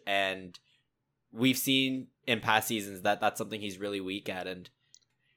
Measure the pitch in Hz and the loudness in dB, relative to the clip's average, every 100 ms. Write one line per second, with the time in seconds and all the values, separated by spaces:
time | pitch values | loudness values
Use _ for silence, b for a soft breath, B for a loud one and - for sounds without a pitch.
0 | - 98 95 95 92 - _ _ _ _ | 0 2 2 0 -8 -18 _ _ _ _
1 | _ _ _ 113 131 127 - 135 135 131 | _ _ _ 2 2 4 2 2 2 -2
2 | - _ - 117 117 110 - 113 101 95 | -8 _ -2 0 4 2 2 -2 -4 -2
3 | 98 104 107 - 104 107 104 92 101 101 | 0 2 2 0 -6 -6 -8 -6 -6 -4
4 | 95 98 101 92 90 92 90 _ _ _ | -4 -6 -6 -6 -6 -10 -14 _ _ _
5 | _ _ _ | _ _ _